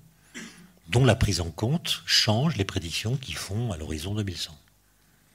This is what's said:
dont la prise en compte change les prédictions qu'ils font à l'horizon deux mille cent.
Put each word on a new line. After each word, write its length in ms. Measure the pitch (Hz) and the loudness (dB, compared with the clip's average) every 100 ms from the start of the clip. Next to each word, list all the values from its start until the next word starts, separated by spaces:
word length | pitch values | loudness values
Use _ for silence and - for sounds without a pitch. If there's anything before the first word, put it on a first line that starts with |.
| - _ _ - - - - _ - | -20 _ _ -18 -18 -20 -20 _ 0
dont 160 | 117 | 4
la 120 | 131 110 | 6 6
prise 240 | 104 87 | 4 2
en 100 | 85 | -2
compte 520 | - 113 165 - - | -2 -2 0 -2 -4
change 520 | - - - 107 160 110 | 2 2 4 4 2 2
les 80 | |
prédictions 520 | 95 - 82 - 110 131 | -2 -4 -6 -4 -2 -4
qu'ils 200 | 131 76 | -6 -10
font 360 | - 101 120 | -6 -4 -4
à 40 | 80 | -4
l'horizon 380 | 76 78 90 | -6 -6 -4
deux 100 | 104 | -4
mille 120 | 101 82 | -4 -6
cent. 220 | - 76 _ _ _ _ _ _ _ | -10 -12 _ _ _ _ _ _ _